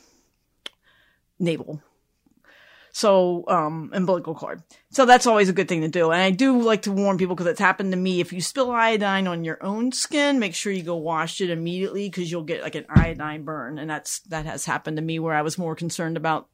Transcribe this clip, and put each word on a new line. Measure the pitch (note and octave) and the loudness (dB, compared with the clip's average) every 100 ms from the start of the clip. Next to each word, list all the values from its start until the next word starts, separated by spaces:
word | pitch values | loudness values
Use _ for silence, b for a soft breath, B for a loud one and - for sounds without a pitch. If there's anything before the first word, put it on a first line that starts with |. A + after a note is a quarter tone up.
| b b b b _ _ - _ b b b b b - | b b b b _ _ -20 _ b b b b b -4
navel. | E3+ D#3 - D3+ _ _ _ _ _ _ B B B B B | -2 -2 -6 -14 _ _ _ _ _ _ B B B B B
So, | - A3 F#3+ F3+ F3 - | 0 4 6 4 2 0
um, | F3+ D3+ D#3+ D#3 | 0 0 -4 -6
umbilical | G3 F3+ F3 E3 | -2 0 0 -2
cord. | D#3+ - E3+ - b b | -8 -10 -12 -16 b b
So | - B3+ | 4 8
that's | B3 B3 | 8 8
always | G#3+ F#3+ | 6 4
a | |
good | F#3+ F#3 | 2 0
thing | F3 | 0
to | D#3+ | 0
do. | F3 D#3+ | 2 4
And | E3+ | 4
I | F#3+ | 4
do | F#3 C4+ B3 | 4 4 4
like | A3+ G#3 | 4 2
to | G#3 | 0
warn | G3 G3+ F#3+ | 0 2 2
people, | F#3 F3+ | 0 0
'cause | F3 | -2
it's | D#3+ | 2
happened | F#3+ F#3 G3 | 2 2 0
to | F#3 | -2
me, | F#3 F3+ | 0 0
if | E3+ | -2
you | F3+ | -4
spill | E3 C#4 B3 | -6 -2 -2
iodine | A#3+ A3+ A3 G3+ F#3+ F#3+ | 2 2 2 0 0 -2
on | E3+ | -4
your | E3 D#3 | -6 -6
own | F#3+ G#3 B3 | -6 -4 -4
skin, | B3 - D4+ C#4+ C#4 | -4 -4 0 2 2
make | G3+ E3 | 0 -4
sure | G#3 | -4
you | F#3+ | -4
go | E3 E3+ | -4 -6
wash | D#3 D#3+ D#3+ - | -2 -2 -2 -4
it | F#3 | -4
immediately, | E3 E3 F3+ F#3+ G3 G3+ | -2 -4 -4 -4 -4 -6
'cause | F3+ F3 | -6 -6
you'll | E3+ | -6
get, | D#3 E3 | -6 -6
like, | D#3+ D#3 | -6 -10
an | - | 0
iodine | D3+ E3 D#3+ D3+ D#3 | 2 2 -2 -8 -8
burn. | D3 D#3 A#2+ D3+ | -8 -8 -8 -10
And | D#3 | -8
that's, | D3+ - - | -8 -8 -12
that | - D#3+ D3+ | -8 -10 -8
has | C3+ - | -8 -4
happened | C#3 - D#3 | -4 -4 -6
to | |
me, | D#3+ D#3+ | -4 -4
where | D#3+ D3+ | -2 -2
I | |
was | D3+ D#3 | -2 -4
more | E3+ D#3 | -6 -6
concerned | E3+ - E3 E3 | -6 -6 -4 -4
about | D#3+ D#3 - | -2 -4 -6